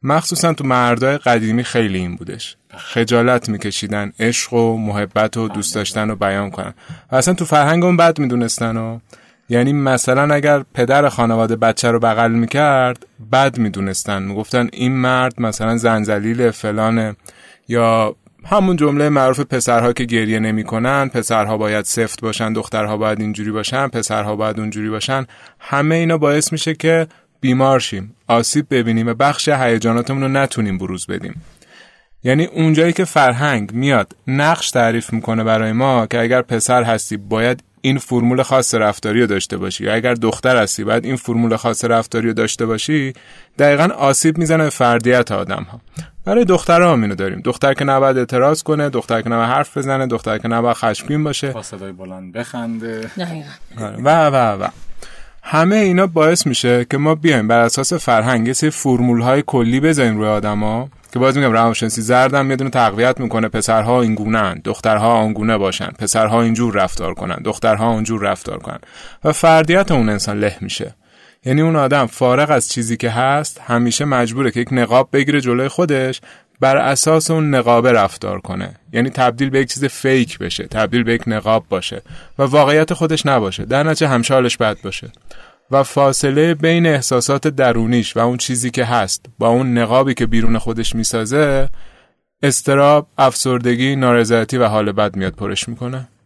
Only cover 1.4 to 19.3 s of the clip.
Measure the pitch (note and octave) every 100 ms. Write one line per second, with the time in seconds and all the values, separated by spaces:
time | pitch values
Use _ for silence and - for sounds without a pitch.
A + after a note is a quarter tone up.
1.4 | A2 A2+ A#2+ B2 A2 F#2 F2+ E2+ E2+ -
2.4 | - - _ - - A#2+ A#2 A#2+ A#2+ B2
3.4 | - G#2 G#2 - G#2 G#2 G2+ - A2+ A#2+
4.4 | - A#2+ A2+ A2+ G#2+ G#2 G2+ G#2+ G#2+ A#2
5.4 | A2+ G#2 G2+ G#2+ G2+ - G#2+ G#2 G2+ G2
6.4 | G2+ F2 F2+ - - D#3+ _ C3 C3 F3+
7.4 | E3 D3+ D3 E3+ F3 F3 E3+ D#3+ C#3 A#2+
8.4 | A#2 - A#2 A2+ A2+ A2+ _ - _ _
9.4 | _ A#2+ B2 C#3+ C#3 B2+ - B2+ D3 D3
10.4 | D3 C#3+ C3+ - A#2+ C#3 C#3+ - A#2 A2+
11.4 | A2+ A2+ A2+ A2 A#2+ A#2 A#2 A2 A#2 A2+
12.4 | A#2 C3+ D3 C3+ B2+ B2 - _ G#2+ B2+
13.4 | C#3 B2 A2 G2 G2 F#2 - G2+ F#2+ G2+
14.4 | G#2+ B2 A#2+ - B2+ C3+ B2+ B2+ B2+ A#2
15.4 | A#2 G#2+ A2 A#2 A#2 A2 G#2+ G#2 G#2+ A#2
16.4 | A#2+ G#2+ A2 G#2 A2 A2+ A2 G2+ - -
17.4 | - _ _ A#2 A#2 A2+ G#2+ - _ _
18.4 | - G#3 F#3+ F3 D3 C#3+ D3 C#3+ C3